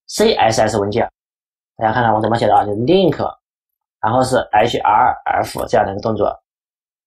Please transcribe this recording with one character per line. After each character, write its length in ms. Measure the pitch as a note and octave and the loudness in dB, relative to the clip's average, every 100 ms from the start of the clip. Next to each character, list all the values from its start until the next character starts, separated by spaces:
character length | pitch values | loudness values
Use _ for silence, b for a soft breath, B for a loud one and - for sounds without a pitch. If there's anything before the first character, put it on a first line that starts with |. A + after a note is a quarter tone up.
| - | -10
C 280 | - A3 | 0 2
S 260 | - A2 A2 | 4 2 2
S 180 | C3 A2+ | 0 0
文 120 | G2+ | -2
件， 200 | A2+ G2+ - _ _ _ _ _ - | -2 -4 -8 _ _ _ _ _ -4
大 80 | A2 | -2
家 80 | |
看 80 | A2+ | 0
看 100 | A2+ | 0
我 80 | G#2+ | 0
怎 80 | A2 | 0
么 80 | A#2 | 0
写 100 | A2 | 2
的 80 | |
啊， 80 | G2+ | 2
就 100 | G2+ | 0
link， 540 | G#2 B2 F#3+ F3 - D#2+ - _ _ _ _ _ _ | -2 0 2 2 0 -6 -8 _ _ _ _ _ _
然 100 | A2 | -2
后 100 | B2+ | 0
是 140 | B2 B2 - | 0 -2 0
H 260 | G#2+ A2+ - | 0 0 0
R 360 | - A2 B2 - | 0 2 2 0
F 400 | - - G#2+ - - | -4 -4 -4 -6 -2
这 120 | A2+ | 0
样 80 | G2 | 0
的 60 | |
一 20 | |
个 60 | G2 | -2
动 120 | A2+ | -4
作， 160 | G#2+ G2+ - _ _ _ _ _ _ | -2 -2 -4 _ _ _ _ _ _